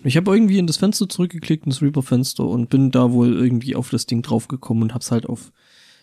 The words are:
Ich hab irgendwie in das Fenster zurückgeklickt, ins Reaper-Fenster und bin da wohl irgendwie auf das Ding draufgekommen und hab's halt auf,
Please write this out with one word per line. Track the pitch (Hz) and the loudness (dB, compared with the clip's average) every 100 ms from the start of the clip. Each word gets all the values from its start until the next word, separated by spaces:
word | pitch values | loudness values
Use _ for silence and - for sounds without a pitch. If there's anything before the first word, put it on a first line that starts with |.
Ich | 135 147 | 0 0
hab | 190 | 2
irgendwie | 202 214 190 | 4 4 2
in | 175 | 0
das | 156 | 0
Fenster | 196 - 185 | 0 0 -4
zurückgeklickt, | - 175 165 - 156 147 | -4 -4 -4 -4 -2 -2
ins | 131 | 0
Reaper-Fenster | 143 147 131 123 131 - | 0 0 0 0 0 -4
und | - 117 117 | -2 -2 2
bin | 135 135 | 2 4
da | 127 123 | 4 4
wohl | 123 120 | 4 2
irgendwie | 117 123 120 131 | 2 2 0 -2
auf | 110 123 | -6 -4
das | 139 - | -4 -2
Ding | 117 | -2
draufgekommen | - 113 - 131 - 113 | 0 -4 -4 -8 -4 -2
und | 110 | 0
hab's | 120 - | -4 -4
halt | 117 - | -4 -4
auf, | - - _ _ _ _ _ | -10 -12 _ _ _ _ _